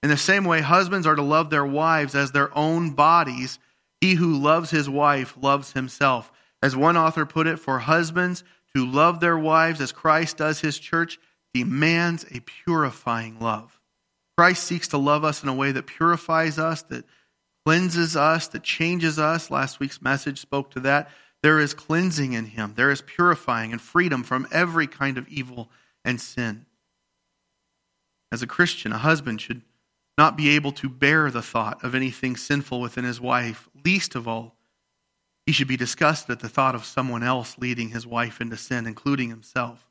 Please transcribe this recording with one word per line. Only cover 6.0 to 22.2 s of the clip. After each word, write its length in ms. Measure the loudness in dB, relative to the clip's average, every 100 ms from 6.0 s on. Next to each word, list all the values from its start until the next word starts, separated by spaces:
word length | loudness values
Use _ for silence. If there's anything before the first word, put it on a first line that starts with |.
| 2 2 -4 _ _ _
As 140 | 0 4
one 220 | 4 4
author 260 | 2 0
put 220 | -4 0 0
it, 120 | -2
"For 200 | -4 -4
husbands 680 | 2 0 2 0 -2 -2 -10 _ _
to 100 | -2
love 360 | 0 4 4 4
their 180 | 2 2
wives 420 | 2 4 4 0
as 120 | -6
Christ 440 | -2 2 2 2 -2
does 240 | -2 0
his 180 | -4 -6
church 400 | -4 -2 -2 -6 _ _ _
demands 720 | -4 -2 0 2 2 0 -4 -8
a 100 | -16
purifying 1000 | -16 -12 -4 0 0 -4 -6 -6 -6 -6
love." 400 | -4 -4 -8 _ _ _ _ _ _ 4
Christ 280 | 4 4
seeks 240 | -2 -6 -4
to 100 | -2
love 260 | 2 2
us 180 | 0 -4
in 60 | -4
a 60 |
way 180 | -2 -2
that 140 | -2 -8
purifies 720 | -2 0 0 0 0 0 -2
us, 240 | -4 -4
that 240 | -8 -14 -14 _ _ _ _ _ 2
cleanses 500 | 2 2 0 0 2
us, 300 | 2 2 -2
that 160 | -10
changes 560 | -8 -2 -2 0 -2 0
us. 320 | 0 0 -2
Last 300 | -4 -4 -4
week's 200 | -8 -4
message 380 | -2 -2 -2 -8
spoke 320 | -6 -6 -6
to 100 | -4
that. 300 | 2 2 0 -14 _ _
There 160 | 4 4
is 160 | 2
cleansing 580 | -4 -2 0 0 0